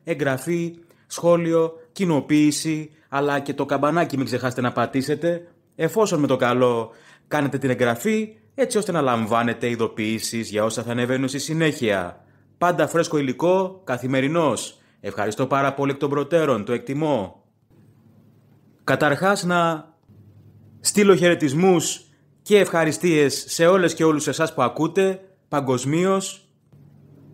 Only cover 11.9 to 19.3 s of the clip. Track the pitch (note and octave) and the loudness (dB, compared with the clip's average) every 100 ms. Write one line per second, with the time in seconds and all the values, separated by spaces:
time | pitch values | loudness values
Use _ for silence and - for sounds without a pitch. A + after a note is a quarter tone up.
11.9 | G2 F2 - _ _ _ _ F3 E3+ D3 | 0 -4 -10 _ _ _ _ 0 0 0
12.9 | E3 D#3+ D3+ C#3 B2 E3 F#3 F#3 F#3+ - | 0 -2 -2 -2 0 0 2 0 -8 -8
13.9 | B2 C3 C3+ C3+ E3 D#3 G#2 - - _ | -6 -2 0 0 0 0 0 -6 -14 _
14.9 | _ G2+ G2+ G#2 G#2+ C3+ C#3 C#3 C3+ C#3 | _ -10 -6 -4 -2 -2 0 0 -2 -4
15.9 | C#3 D3 C#3+ C#3+ E3+ D3+ A#2 G2+ A#2+ - | -2 -2 -2 0 0 2 0 -2 -6 -4
16.9 | C#3 D#3 C3+ F#2 - _ _ _ _ _ | -4 0 0 -2 -10 _ _ _ _ _
17.9 | _ _ _ _ _ _ _ _ _ - | _ _ _ _ _ _ _ _ _ -2
18.9 | C3+ D3+ C#3+ F#3 | 2 2 2 0